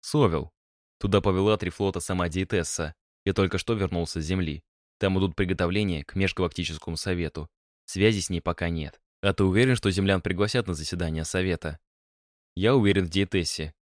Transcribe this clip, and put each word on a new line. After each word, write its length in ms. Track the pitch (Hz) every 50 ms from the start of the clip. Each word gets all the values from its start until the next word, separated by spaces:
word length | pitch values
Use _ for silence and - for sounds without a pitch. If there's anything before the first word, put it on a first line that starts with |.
«Совел. 520 | - - - 151 139 98 82 78 - - _ _ _ _ _ _ _ _ _ _
Туда 220 | - 104 98 101
повела 360 | 90 104 92 92 98 104 107
три 140 | 104 - 90
флота 300 | - - 101 98 92 90
сама 280 | 82 - 95 90 87 87
Диетесса. 680 | 78 92 95 - - 95 82 - - - 82 76 - _ _ _ _ _ _
Я 100 | 98 92
только 240 | - 98 92 - 92
что 160 | - - 117
вернулся 460 | 107 98 90 - 87 85 82 - 85
с 40 | 78
Земли. 380 | 76 92 95 90 78 71 73 _ _ _ _ _ _ _ _
Там 200 | - 95 95 95
идут 160 | 95 95 82
приготовления 720 | - 98 90 92 - 90 85 90 104 107 98 87 76 71
к 100 | - -
Межгалактическому 840 | 95 95 92 - - 92 85 - - 90 82 82 76 - - 85
Совету. 520 | 80 - 98 90 87 85 76 - - 76 - _ _ _ _ _ _ _
Связи 360 | - - 92 98 107 113 101
с 100 | 87 -
ней 100 | 92 85
пока 280 | - - 85 - 90 85
нет. 320 | 85 82 76 - - _ _ _ _ _ -
А 100 | 101 90
ты 120 | - 101
уверен, 300 | 95 92 104 123 131 127
что 160 | 110 - 101
землян 300 | 92 98 98 98 98 92
пригласят 480 | - - 92 87 101 104 - 127 113 -
на 60 | 87
заседание 500 | 73 76 - - 87 85 82 80 80 80
Совета?» 560 | - - 92 92 92 87 80 - 80 76 - _ _ _ _ _ _ _ _ _ _ _ _ _ _ _
«Я 220 | - 92 110 131
уверен 300 | 135 107 101 98 98 92
в 40 | 85
Диетессе 640 | 76 98 98 95 - 95 85 - - - 78 76 - _